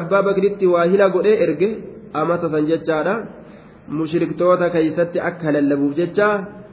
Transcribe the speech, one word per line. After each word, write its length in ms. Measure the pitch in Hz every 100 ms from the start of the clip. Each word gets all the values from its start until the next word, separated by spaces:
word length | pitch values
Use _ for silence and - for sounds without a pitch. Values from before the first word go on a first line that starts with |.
abbaa 220 | 170 196
Bakritti 440 | 196 196 196 196 180
waa 180 | 175
hila 240 | 175 202 190
godhee 260 | 180 208 214
erge 240 | 165 151 202 220 - - -
amata 360 | 147 160 170 165
san 180 | 151 151
jechaadha. 480 | 165 160 156 165 220 170 - - - - - -
mushriktoota 840 | 151 156 165 160 151 180 170 175
keeysatti 500 | 170 156 175 170 175
akka 320 | 175 170 156
lallabuuf 440 | 147 143 143 143 143
jecha, 340 | 175 202 208 208 190 - -